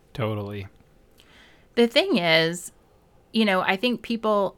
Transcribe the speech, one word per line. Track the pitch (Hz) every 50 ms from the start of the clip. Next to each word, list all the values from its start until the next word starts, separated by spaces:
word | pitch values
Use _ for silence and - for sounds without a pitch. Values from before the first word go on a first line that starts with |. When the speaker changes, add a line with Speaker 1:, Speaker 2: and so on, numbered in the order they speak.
| _ _ -
Speaker 1:
Totally. | - 113 107 107 104 101 101 104 101 95 - - - _ _ _ _ _ _ _ - - _ - - - - - _ _ _ _
Speaker 2:
The | 233 233
thing | 233 - 285 381 392 320
is, | 185 175 165 160 160 160 165 175 180 - - - _ _ _ _ _ _ _ _ _ _ _
you | - 220 220
know, | 202 190 185
I | - - 196
think | 190 240 247 233 -
people | - - 233 220 220 220 208 202 196 170 -